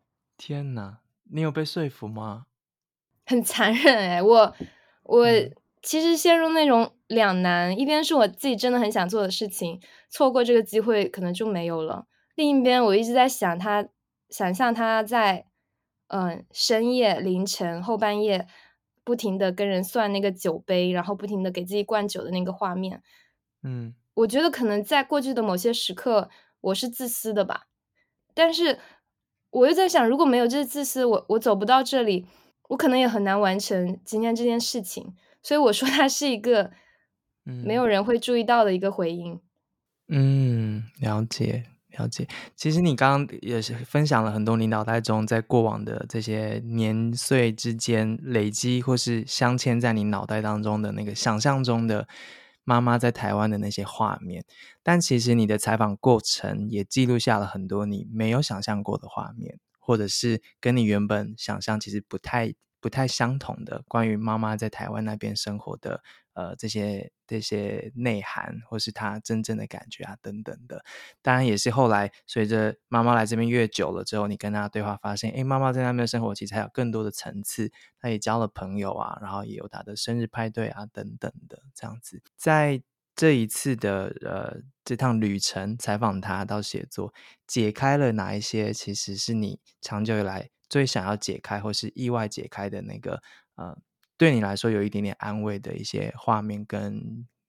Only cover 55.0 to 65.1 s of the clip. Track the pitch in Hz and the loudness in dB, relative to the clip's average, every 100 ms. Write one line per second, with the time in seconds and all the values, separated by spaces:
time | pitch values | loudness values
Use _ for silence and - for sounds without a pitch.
55 | 170 123 120 117 107 107 - 110 107 101 | 4 2 4 4 4 2 0 0 0 2
56 | 131 113 - - 101 101 104 104 95 - | 4 4 2 -4 -4 -4 -4 -4 -2 2
57 | 127 120 120 107 98 95 95 101 104 101 | 2 2 2 2 0 -6 -4 -4 -2 -6
58 | - 110 110 123 147 101 107 104 101 104 | -6 -2 0 0 0 -4 -4 -4 -2 -4
59 | - - - 113 - - _ _ - 117 | -6 -10 -10 -12 -14 -16 _ _ 0 0
60 | 101 - 120 110 - _ 123 123 110 101 | 0 -2 0 -2 -4 _ 0 2 4 2
61 | 104 107 107 110 - 101 107 107 104 101 | 2 0 -4 -8 -8 -6 -4 -4 -4 -8
62 | - - - 123 113 - _ _ 117 135 | -8 -10 -4 -4 -4 -6 _ _ -6 -2
63 | 127 - 120 139 - - - 117 - 117 | -2 0 -2 -2 -6 -10 -10 -12 -4 0
64 | 113 107 110 110 110 107 107 - 95 110 | 2 0 -2 -2 -2 -2 -6 -6 -8 -6
65 | 110 | -6